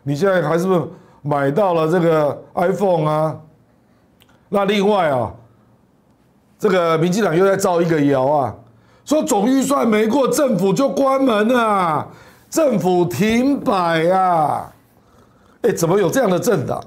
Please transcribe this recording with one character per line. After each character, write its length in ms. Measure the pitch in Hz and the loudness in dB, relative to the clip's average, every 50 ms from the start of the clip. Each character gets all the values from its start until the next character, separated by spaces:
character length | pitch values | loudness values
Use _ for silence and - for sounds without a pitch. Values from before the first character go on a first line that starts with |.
| _ | _
你 120 | 135 147 | -6 -4
现 160 | 139 180 196 | -2 0 0
在 120 | 190 180 156 | 0 0 0
还 120 | - 160 170 | 0 -2 -2
是 80 | 175 190 190 175 139 - - - - - - - - | 0 0 0 0 -2 -4 -8 -16 -20 -20 -20 -14 -6
买 280 | 143 147 143 139 139 | -4 -2 0 0 0
到 240 | 143 180 208 190 175 | 0 0 0 0 0
了 160 | 160 156 160 | 0 0 0
这 80 | 170 190 | 0 0
个 440 | 160 170 160 156 147 143 127 - - - - | 2 2 2 2 0 -2 -2 -6 -12 -10 -4
iPhone 560 | 180 180 180 190 - 202 190 180 160 156 151 | -2 -2 -2 0 0 0 0 0 0 0 -2
啊？ 300 | 151 156 156 156 147 - - - _ _ _ _ _ _ _ _ _ _ _ _ _ _ _ _ _ _ _ _ | -2 -2 -2 -4 -4 -8 -14 -20 _ _ _ _ _ _ _ _ _ _ _ _ _ _ _ _ _ _ _ _
那 160 | - 196 202 | -4 -2 -2
另 240 | 190 214 202 190 208 | 0 0 0 0 0
外 220 | 214 196 175 151 | 2 2 0 0
啊， 240 | 139 127 117 98 - - - - _ _ _ _ _ _ _ _ _ _ _ _ _ _ _ _ _ _ _ _ _ | 0 -2 -4 -4 -8 -14 -20 -20 _ _ _ _ _ _ _ _ _ _ _ _ _ _ _ _ _ _ _ _ _
这 120 | _ - 208 | _ -2 0
个 280 | 185 185 170 165 160 | 0 2 2 0 0
民 140 | 156 160 180 | 0 0 0
进 140 | 175 220 214 | 0 0 0
党 100 | 180 156 | 0 0
又 80 | 170 190 | 2 2
在 120 | 196 190 | 2 2
造 260 | 190 190 196 175 170 175 | 0 0 0 0 0 0
一 60 | 165 | 0
个 120 | 165 151 143 | 0 0 2
谣 240 | 143 139 131 131 | 2 2 2 2
啊， 280 | 135 151 151 131 110 95 - - - - _ _ _ _ _ _ | 0 0 0 -2 -4 -6 -12 -18 -20 -20 _ _ _ _ _ _
说 160 | - 285 311 | -2 -2 -2
总 280 | 302 302 262 - 196 247 | 0 0 0 0 0 2
预 120 | 269 269 | 0 0
算 280 | 254 - 277 269 247 233 | 0 0 0 0 0 0
没 180 | 214 214 220 | 2 2 0
过， 220 | 220 220 285 262 220 | 0 0 0 0 0
政 280 | - 285 302 254 226 | 0 0 0 0 0
府 160 | 170 185 196 196 | 0 0 0 0
就 160 | 196 277 269 | 0 0 0
关 320 | - - 277 269 269 269 | 0 0 0 0 2 2
门 280 | 269 262 220 208 214 220 | 2 2 2 2 2 2
啊， 560 | 262 247 233 220 208 196 180 170 151 139 120 - - - - - - - _ _ | 2 2 2 2 0 0 0 0 -2 -2 -4 -8 -12 -20 -20 -20 -20 -20 _ _
政 300 | - 320 320 277 233 190 | -2 0 0 2 0 0
府 260 | 151 185 180 175 175 | 0 0 2 2 0
停 540 | 170 - 120 196 220 226 233 254 277 285 254 | 0 0 0 0 0 2 2 2 0 0 -2
摆 500 | - 269 220 190 175 170 165 160 160 170 | -2 -2 -2 0 0 0 0 0 2 2
啊。 640 | 185 190 185 180 175 160 151 139 120 113 87 - - - _ _ _ _ _ _ _ - _ _ _ _ _ _ _ _ - | 2 2 2 2 2 2 0 0 -2 -4 -6 -10 -16 -20 _ _ _ _ _ _ _ -20 _ _ _ _ _ _ _ _ -2
哎， 100 | 233 - | -2 0
怎 160 | - 170 156 | 0 0 0
么 100 | 185 208 | 2 2
有 100 | 196 160 | 0 0
这 120 | 135 - | 0 0
样 100 | - 202 | 0 2
的 80 | 180 170 | 0 0
政 260 | - 240 214 - - | 0 0 0 0 -2
党 140 | 76 65 - - | -4 -6 -8 -10